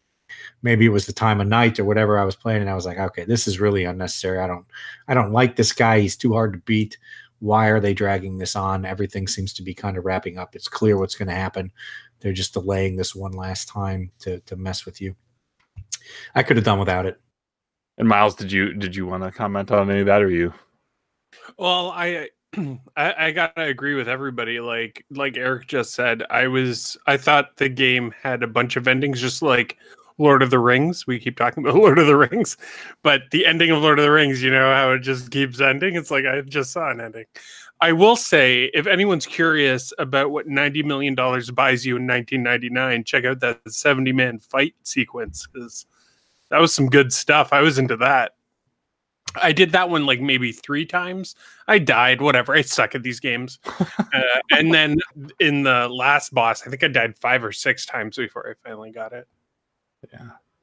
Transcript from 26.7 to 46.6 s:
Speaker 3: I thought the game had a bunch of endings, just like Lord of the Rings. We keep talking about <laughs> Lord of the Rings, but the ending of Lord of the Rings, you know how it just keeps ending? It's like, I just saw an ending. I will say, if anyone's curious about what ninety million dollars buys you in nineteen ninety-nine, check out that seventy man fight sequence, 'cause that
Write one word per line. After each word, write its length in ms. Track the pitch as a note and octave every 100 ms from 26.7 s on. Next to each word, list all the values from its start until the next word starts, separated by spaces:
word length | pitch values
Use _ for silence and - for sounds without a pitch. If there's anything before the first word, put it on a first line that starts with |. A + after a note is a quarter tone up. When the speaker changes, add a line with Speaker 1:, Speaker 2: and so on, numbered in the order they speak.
| A2+ - - -
Speaker 3:
I 100 | C#3
thought 400 | C3+ D3 C#3 -
the 120 | C3+
game 460 | B2+ C3 B2+ A#2+ -
had 200 | C3+ B2
a 40 | A#2+
bunch 300 | A2+ A#2+ C3
of 100 | B2
endings, 320 | C3 C#3+ B2+
just 220 | B2 B2+
like 340 | D#3 B2 A#2+ - _ - _ -
Lord 260 | D3 C3+
of 80 | C3
the 80 | B2+
Rings. 480 | A#2+ B2+ D#3 F3 -
We 120 | B2
keep 180 | B2 B2
talking 260 | A#2+ -
about 140 | - D3
<laughs> 60 |
Lord 160 | G#3 D3
of 80 | D3+
the 100 | C#3+
Rings, 400 | C3 A3 G#3+ - - - - -
but 200 | D3+ C#3 C3+
the 120 | D#3
ending 260 | F3+ E3 E3
of 120 | D#3
Lord 160 | D#3 C#3+
of 60 |
the 60 | D3
Rings, 320 | D3+ D3 C3+
you 80 | C3
know 220 | C3 C3
how 200 | C3+ C3+
it 80 | C3
just 300 | B2+ C3 B2
keeps 300 | C3+ C3+ B2
ending? 340 | C#3 C#3 F#3
It's 160 | E3+ D3+
like, 140 | C#3
I 160 | C3+ C#3
just 320 | C3+ C#3+ C3
saw 180 | F3 D#3
an 100 | A#2+
ending. 260 | A#2 A2 A2 - - - - _
I 100 | E3
will 240 | E3 G#3 A#3
say, 540 | - D#3+ B2+ B2 B2+
if 140 | - F3
anyone's 400 | F#3 G3+ F3 -
curious 640 | - E3 D#3 C#3 C3 C3 -
about 320 | C#3+ C#3 C#3
what 160 | D3 D3
ninety 360 | C#3 C#3+ C#3+
million 320 | D3 C#3 C#3+
dollars 360 | C3 B2+ B2+ A#2
buys 340 | B2+ C3+ B2+
you 120 | C3 B2
in 100 | B2+
nineteen 360 | B2 A#2 C3
ninety-nine, 640 | A#2+ A#2+ A#2+ B2 C3 A#2+
check 200 | A2+ C#3 B2+
out 140 | C3
that 200 | B2 A#2 -
seventy 440 | - D3 C3+ C3
man 260 | C3 B2+ A2+
fight 360 | - C3 D3 -
sequence, 640 | - - A#2 B2 G#2+ - -
'cause 400 | C3+ A#2+ - - _ _ _ _ _ _
that 100 | D3